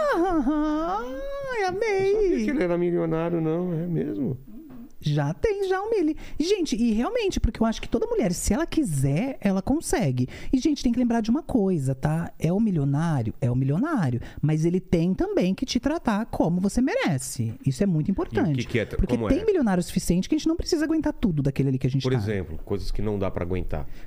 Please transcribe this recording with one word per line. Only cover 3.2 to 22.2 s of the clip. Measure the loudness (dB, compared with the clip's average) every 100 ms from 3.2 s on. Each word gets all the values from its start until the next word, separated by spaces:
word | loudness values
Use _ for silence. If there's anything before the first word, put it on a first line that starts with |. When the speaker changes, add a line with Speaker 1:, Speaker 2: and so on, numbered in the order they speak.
| 0 0
Speaker 2:
não. | 0 0 -2
É | -4 -2
mesmo? | -2 -2 -2 -4 -6 -10
Speaker 3:
Hum. | -18 -16 -18 -18 -6
Speaker 1:
Já | -2 0 0
tem, | -2 -2 -2 0
já | -2
o | 0
Mili. | 0 0 -2 -8 -4
E, |
gente, | 0 0 0 0
e | 0
realmente, | 2 0 0 -2 0
porque | -2 2
eu | 0
acho | 0
que | -2
toda | -2 0
mulher, | 0 0
se | 0 0
ela | 0 0
quiser, | 0 0 2 2 2 -2 -2
ela | 0 0
consegue. | 0 0 0 0 2 0 -2 -4 -2
E, | 0
gente, | 2 0
tem | 0
que | 2
lembrar | 2 2
de | 2
uma | 0
coisa, | 0 0 2 2 0
tá? | 0 -2 -2 -4 -2
É | 0
o | 2
milionário? | 2 2 2 2 2 0 0 0
É | 0
o | 2
milionário. | 2 2 2 2 0 -2 -6 -2
Mas | 0 2 2
ele | 0
tem | 2 2 2
também | 0 0 2 2
que | 0 -2
te | 0
tratar | 0 0 0 -2 -2
como | 0 0 2
você | 0 2
merece. | 2 2 0 0 -2 -4 -4 -2 -2
Isso | 0
é | 2
muito | 2 0
importante. | -2 -2 0 2
Speaker 2:
E |
o | 0
que | 0
que | 0
é? | 0
Speaker 1:
Porque | 0 0 2
Speaker 2:
Como | 2
Speaker 1:
tem | 2
Speaker 2:
é? | 2
Speaker 1:
milionário | 2 2 2
suficiente | 0 -2 2 2 2
que | 0
a |
gente | 0
não | -2
precisa | 0 0 2
aguentar | 2 0
tudo | 0 0 2
daquele | 0 0 0
ali | 2
que | 0
a |
gente | 0
Speaker 2:
Por | 0
Speaker 1:
tá. |
Speaker 2:
exemplo, | 0